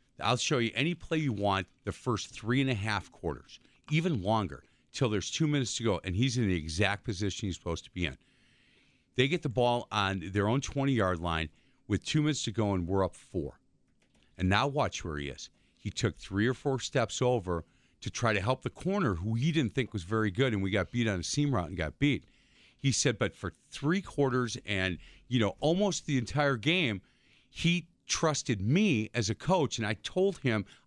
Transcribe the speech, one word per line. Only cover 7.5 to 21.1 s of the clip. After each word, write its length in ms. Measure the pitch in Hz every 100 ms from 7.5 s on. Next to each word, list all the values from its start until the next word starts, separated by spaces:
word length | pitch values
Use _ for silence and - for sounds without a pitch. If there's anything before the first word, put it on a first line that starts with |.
| 82
supposed 260 | 87 82
to 80 | -
be 140 | 90 82
in. 120 | - _ _ _ _ _ _ _ _ _ -
They 100 | 135
get 140 | 170
the 80 | 143
ball 400 | 110 123 120 -
on 300 | 104 98 98 85
their 160 | 98 101
own 140 | 135
twenty-yard 580 | - 139 135 123 92 87
line 300 | 85 80 78 _ _ _ -
with 160 | 98 -
two 160 | 156
minutes 220 | 151 147 117
to 60 |
go, 220 | 110 104
and 140 | 95 87
we're 160 | 95
up 120 | 92 -
four. 440 | - 92 71 - _ _ _ _ _ _ _ -
And 100 | 92
now 200 | 101 139
watch 360 | 139 110 -
where 140 | 87 73
he 100 | 69
is. 220 | 65 - _ _ _
He 120 | 104
took 280 | - 107 -
three 300 | - 95 117
or 60 |
four 260 | 120 147 131
steps 420 | - 135 113 -
over 440 | 127 123 92 85 - _ _ -
to 80 | 107
try 220 | - 117
to 80 | 104
help 200 | 101 131
the 80 | -
corner, 460 | - 175 202 147 82
who 180 | 104
he 180 | 113 151
didn't 240 | 160 117 139
think 160 | 113
was 120 | 104
very 280 | 85 110 107
good, 220 | 95 131
and 100 | 104
we 80 | 95
got 200 | 101 85
beat 160 | 120
on 120 | 113